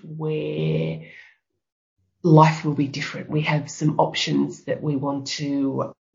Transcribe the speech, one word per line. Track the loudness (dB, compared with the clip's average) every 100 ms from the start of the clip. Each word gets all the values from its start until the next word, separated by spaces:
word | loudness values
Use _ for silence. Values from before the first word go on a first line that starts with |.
where | -14 -8 -4 -4 -4 -2 -2 0 -2 -6 -12 -20 -20 _ _ _ _ _ _ _ _ _
life | 6 8 8 4
will | -2
be | -2 -2
different. | -4 -8 -8 -6
We | -4
have | 0 -2 -4
some | -2 0 2
options | 0 0 -2 0 0 -4
that | -6 -4
we | -2 -2
want | -2 -4 -6 -6
to, | -4 -2 -2 -2 -6 -8 _